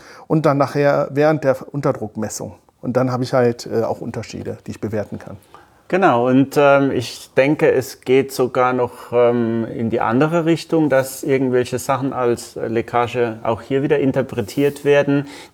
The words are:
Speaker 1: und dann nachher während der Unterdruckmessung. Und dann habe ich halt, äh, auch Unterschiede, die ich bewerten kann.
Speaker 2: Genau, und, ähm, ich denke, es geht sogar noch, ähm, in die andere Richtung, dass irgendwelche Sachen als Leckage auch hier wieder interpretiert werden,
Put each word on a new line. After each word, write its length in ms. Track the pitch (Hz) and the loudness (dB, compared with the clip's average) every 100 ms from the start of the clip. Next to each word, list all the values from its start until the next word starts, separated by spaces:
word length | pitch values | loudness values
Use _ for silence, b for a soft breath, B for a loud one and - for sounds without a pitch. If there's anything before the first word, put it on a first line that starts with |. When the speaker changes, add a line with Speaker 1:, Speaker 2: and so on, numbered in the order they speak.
| B B B | B B B
Speaker 1:
und 220 | 156 151 | 2 2
dann 100 | 143 | 2
nachher 520 | 135 147 143 143 143 | 2 2 2 2 0
während 320 | 135 151 156 | 0 2 2
der 140 | 139 123 - | 0 -2 -4
Unterdruckmessung. 840 | 143 147 - 104 110 104 - 107 - _ _ | -4 -2 -2 -6 -8 -8 -8 -12 -14 _ _
Und 160 | 127 120 | -4 0
dann 140 | 127 | 0
habe 100 | 123 | -2
ich 100 | 123 | 0
halt, 340 | 131 120 120 - | 2 2 0 -4
äh, 120 | 110 | -2
auch 180 | 110 - | -2 -4
Unterschiede, 560 | - 113 - 95 98 107 - | -8 -10 -10 -12 -12 -12 -12
die 60 | |
ich 100 | 107 | -8
bewerten 380 | 107 104 98 - | -6 -6 -6 -10
kann. 180 | - 104 _ B B B - | -14 -18 _ B B B -4
Speaker 2:
Genau, 400 | 180 175 120 123 | 2 4 4 4
und, 260 | 131 135 147 | 4 4 4
ähm, 320 | 143 139 135 | 6 6 4
ich 400 | 123 117 - - - | -2 -4 -12 -2 2
denke, 340 | 135 151 151 | 2 4 4
es 300 | 101 - - | 2 -2 -8
geht 320 | - 131 131 | 2 2 2
sogar 400 | - 127 131 127 | -2 0 2 0
noch, 400 | 127 120 - - | 0 -4 -6 -2
ähm, 560 | 120 120 120 113 117 131 131 | 2 4 2 0 -2 -4 -4
in 140 | 113 | -4
die 100 | 110 | -2
andere 460 | 107 123 156 170 160 | 0 2 2 0 0
Richtung, 420 | 160 - 165 151 | -2 0 0 2
dass 320 | 135 127 - | 2 0 -6
irgendwelche 580 | 151 135 131 123 123 123 | -2 0 2 0 0 -4
Sachen 340 | - 131 135 | -4 -4 -4
als 420 | 127 120 117 - - | -2 -2 -2 -6 -8
Leckage 840 | 120 113 113 120 117 123 117 113 | -4 -4 -2 -2 0 -2 -4 -4
auch 180 | 117 110 | -4 -4
hier 220 | - 135 | -2 -2
wieder 160 | 147 147 | 0 0
interpretiert 840 | 135 135 123 120 104 - 139 143 143 | 0 -2 -4 -6 -4 -2 -2 0 2
werden, 420 | 143 139 143 143 B B | 2 2 0 -2 B B